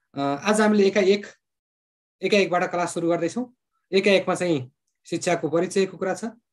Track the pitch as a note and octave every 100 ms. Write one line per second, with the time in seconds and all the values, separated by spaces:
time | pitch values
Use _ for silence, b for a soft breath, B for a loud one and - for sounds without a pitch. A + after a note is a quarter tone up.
0 | _ C#3 C#3+ C#3 G3 G#3+ G#3+ G#3 F#3+ G#3
1 | F#3+ G#3 - - _ _ _ _ _ _
2 | _ _ F#3 G#3 F3 F3 F3+ F3 F3 F#3
3 | E3 E3+ E3 A#3 B3+ _ _ _ _ F#3+
4 | G3+ F#3+ F#3 F3 F3+ D3+ B2+ _ _ _
5 | - E3 F3+ E3+ D#3+ D#3+ F3+ G3 F#3 E3+
6 | F#3 F3+ A3+ - _